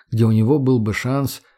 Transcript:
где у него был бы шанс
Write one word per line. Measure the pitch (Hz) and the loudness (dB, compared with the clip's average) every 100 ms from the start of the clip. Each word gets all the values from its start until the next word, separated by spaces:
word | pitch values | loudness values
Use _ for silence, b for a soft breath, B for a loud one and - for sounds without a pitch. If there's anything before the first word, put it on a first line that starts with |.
| B | B
где | 113 | 0
у | 113 | 2
него | 110 110 147 | 2 2 2
был | 131 127 | 2 0
бы | 110 | 0
шанс | 98 127 135 135 - b | -4 -4 -4 -4 -8 b